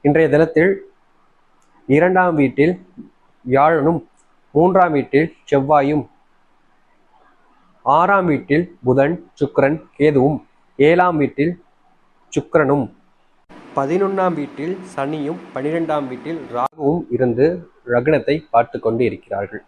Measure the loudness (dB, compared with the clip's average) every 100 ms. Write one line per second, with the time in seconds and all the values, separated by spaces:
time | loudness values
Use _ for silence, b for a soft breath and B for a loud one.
0 | 2 2 2 2 2 2 2 0 -10 _
1 | _ _ _ _ _ _ _ _ 0 2
2 | 2 2 0 0 0 2 0 0 -12 -20
3 | -20 _ _ _ -2 2 2 2 0 -2
4 | -8 _ _ _ _ 2 2 4 2 0
5 | 0 0 -2 _ -2 -2 2 2 2 -2
6 | -6 _ _ _ _ _ _ _ _ _
7 | _ _ _ _ _ _ _ _ 0 2
8 | 2 2 0 -2 0 -2 -2 -6 0 2
9 | 2 -2 -10 _ -2 2 0 0 -8 0
10 | 2 2 0 -2 _ _ _ 0 2 4
11 | 2 0 -2 -2 -4 -4 _ _ _ _
12 | _ _ _ -8 0 0 2 0 -4 _
13 | _ _ _ _ _ -20 -10 -8 -4 -2
14 | -2 -2 -2 -4 -10 -10 -10 -10 -12 -8
15 | -8 -6 -8 -10 -12 -8 -6 -4 -4 -4
16 | -6 -12 -12 -12 -10 -6 -6 -2 -2 -2
17 | -4 -2 -2 2 0 -2 -14 _ -2 0
18 | 2 0 0 -4 0 0 0 -4 -4 0
19 | -2 -4 _ -8 -8 -12